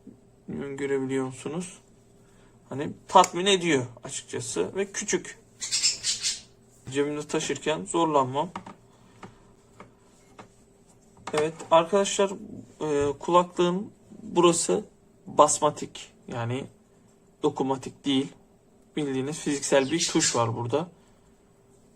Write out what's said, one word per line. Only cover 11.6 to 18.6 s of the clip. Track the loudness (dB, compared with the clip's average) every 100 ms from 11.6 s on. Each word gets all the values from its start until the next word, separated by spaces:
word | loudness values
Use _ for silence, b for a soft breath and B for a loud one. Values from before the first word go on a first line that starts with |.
| 4
arkadaşlar, | 4 6 2 2 2 0 0 -12 -16 -18 -8
e, | -2 0 0 -2
kulaklığın | 4 4 4 2 0 0 -4 -14 -20 -18
burası | -4 4 6 4 2 0 -2 -16 _ _ -4
basmatik, | 4 6 6 0 0 -10 -12 -18 -20 -10
yani | -6 -4 -4 -6 -16 _ _ _ _ _ _
dokunmatik | -2 0 -2 -2 -4 -8
değil. | 0 0 0 -8 _ _